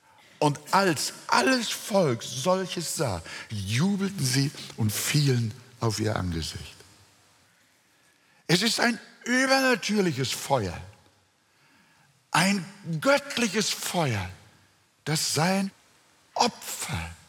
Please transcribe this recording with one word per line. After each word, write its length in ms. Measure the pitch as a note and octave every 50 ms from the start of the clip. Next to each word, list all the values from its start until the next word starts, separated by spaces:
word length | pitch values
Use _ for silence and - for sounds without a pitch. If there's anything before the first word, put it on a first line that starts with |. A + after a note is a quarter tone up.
| _ _ _ _ - - - -
Und 220 | D3+ D3 C#3+ - - - -
als 400 | F#3 G3 F#3 D#3 - - - - - -
alles 440 | - - A#3+ - C4 C4 B3+ A3 -
Volk 520 | - - - - G#3+ G3 F3+ C#3 A#2+ A2+ -
solches 720 | - B2+ B2+ C3 F#3 F#3 F#3+ F#3+ F3 - F3+ D#3+ - -
sah, 260 | - D#3 A#2+ F#2 E2+ E2+ - - - - -
jubelten 760 | A2+ G#2 F#2+ F#2+ A2 B2 E3+ G3+ G3+ F#3 G3 F#3+ G3+ G3 C#3
sie 280 | B2+ B2 C3+ C3+ D3 - - - - -
und 160 | - A#2 G#2+ -
fielen 600 | - - - - D3 D3 C#3 B2+ A#2+ A#2 A2 - - - - - -
auf 180 | A#2+ A#2 G#2 G#2+
ihr 160 | A2 G#2+ -
Angesicht. 600 | - F#2 F2+ E2 E2 D#2 - - - D2 - - - - - - - _ _ _ _ _ _ _ _ _ _ _ _ _ _ _ _ _ _ _ _ _ _ _ _ _ _ _ _ _
Es 160 | - D#3+ F3+ G#3+
ist 180 | A#3 - -
ein 180 | - A#3+ A#3 - - - - - -
übernatürliches 1040 | A3+ B3 B3+ C4+ C4 C4+ C4+ C4 B3+ B3 F3+ - - G#3 G#3+ F#3+ F3+ C3+ A#2+ C#3 -
Feuer, 460 | - - - - C#3+ B2 G2+ F2+ E2 D#2+ E2+ F#2+ - - _ _ _ _ _ _ _ _ _ _ _ _ _ _ _ _ _ _ _ _ _ _ _ _ _ _
ein 340 | - D3+ F3 G3 G3+ G3+ E3 - - - - E3 E3 D3+
göttliches 720 | - C4 C#4+ C#4 - - - A#3+ A#3 G#3+ E3 A3 F#3+ -
Feuer, 580 | - - - - - F3+ D#3+ C3+ A2+ G2+ F#2 F2+ F#2 - - - _ _ _ _ _ _ _ _ _ _ -
das 300 | - D#3 D#3 - - -
sein 360 | D3 D#3+ F#3 F#3+ G3 G3 G3 - _ _ _ _ _ _ _ _ _ _ _ -
Opfer 760 | - - A#3+ - - - - - - - - D3+ E2+ E2 E2 E2+ - -